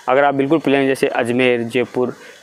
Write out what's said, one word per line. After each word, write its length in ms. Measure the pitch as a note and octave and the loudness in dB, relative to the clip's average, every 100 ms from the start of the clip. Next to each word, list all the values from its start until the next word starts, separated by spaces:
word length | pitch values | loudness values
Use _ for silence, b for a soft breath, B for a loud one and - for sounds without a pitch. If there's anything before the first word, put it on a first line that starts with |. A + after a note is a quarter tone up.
| - | 0
अगर 140 | C3 | 2
आप 100 | C#3+ | 2
बिल्कुल 260 | C#3 C3+ D#3+ | 0 0 0
plain, 280 | - C#3 C3+ | 2 2 0
जैसे 200 | C3+ C#3 | 0 -2
अजमेर, 560 | - A#2+ A#2+ B2+ A#2+ | 0 -2 2 2 0
जयपुर, 520 | A#2 B2 A#2 B2+ B2 - B B | -2 -2 -2 -2 -4 -6 B B